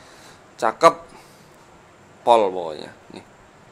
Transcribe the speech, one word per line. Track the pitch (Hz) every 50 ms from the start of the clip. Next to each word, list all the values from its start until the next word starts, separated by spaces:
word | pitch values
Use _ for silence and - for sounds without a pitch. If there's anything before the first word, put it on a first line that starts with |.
| - - - - - - - - - - - -
Cakep. | - 110 110 - - 165 165 - - - - - - - - - - - - - - - - - - - - - - - - - -
Pol | 120 117 113 104 95
pokoknya. | 92 92 85 80 76 73 73 78 - - - - -
Nih, | - - - - - - - - - - -